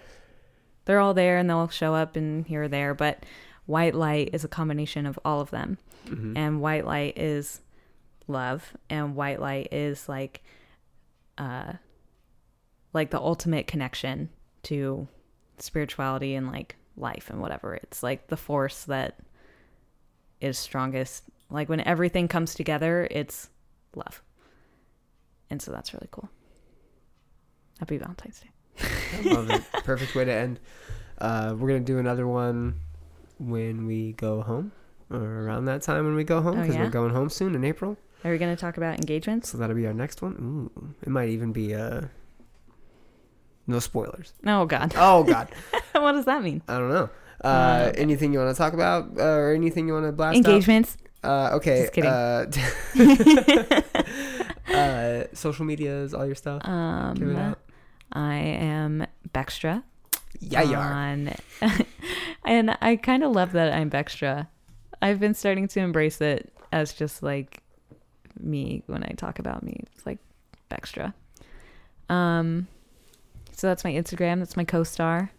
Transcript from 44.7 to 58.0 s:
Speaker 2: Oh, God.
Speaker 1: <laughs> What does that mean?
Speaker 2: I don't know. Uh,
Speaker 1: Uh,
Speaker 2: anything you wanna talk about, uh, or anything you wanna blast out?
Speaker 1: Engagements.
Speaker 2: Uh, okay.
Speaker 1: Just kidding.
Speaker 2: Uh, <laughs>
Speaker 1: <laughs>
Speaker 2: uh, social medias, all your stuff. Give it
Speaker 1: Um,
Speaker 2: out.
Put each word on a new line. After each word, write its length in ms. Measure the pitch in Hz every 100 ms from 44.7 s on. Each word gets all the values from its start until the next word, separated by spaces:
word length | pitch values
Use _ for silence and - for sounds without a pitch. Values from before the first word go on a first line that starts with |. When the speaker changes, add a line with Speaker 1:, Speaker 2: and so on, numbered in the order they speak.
| 147 156 -
Speaker 2:
Oh, 260 | 185 175
God. 240 | 151 117 - - -
Speaker 1:
<laughs> 200 | - -
What 200 | 302 294
does 120 | 285
that 180 | 254 285
mean? 200 | 185 151 -
Speaker 2:
I 120 | 123
don't 100 | 123
know. 220 | 170 123 - - -
Uh, 20 | 131
Speaker 1:
Uh, 460 | 131 127 123 123 -
Speaker 2:
anything 360 | 151 143 147
you 60 | 139
wanna 160 | 131
talk 180 | 131 160
about, 460 | 170 180 175 - -
uh, 40 |
or 280 | 156 151 147
anything 320 | 156 165 165 160
you 60 |
wanna 160 | 156 156
blast 240 | 147 156 240
out? 80 | 226
Speaker 1:
Engagements. 500 | 202 190 220 233 - - -
Speaker 2:
Uh, 280 | - 139 135
okay. 300 | 143 147 127
Speaker 1:
Just 100 | 120
kidding. 180 | 180 131
Speaker 2:
Uh, 400 | 123 120 120 156 143 123 - -
<laughs> 880 | 262 247 247 254 277 - 277 - - - - - 269 277 254 - - -
Speaker 1:
<laughs> 20 |
Speaker 2:
uh, 560 | 370 359 117 120 120 -
social 320 | - 156 147
medias, 500 | 156 151 143 139 139
all 120 | 131 139
your 80 |
stuff. 280 | 139 147 143
Give 640 | 185 175 165 - - - -
it 80 | 180
Speaker 1:
Um, 0 |
Speaker 2:
out. 220 | 208 214 - - - -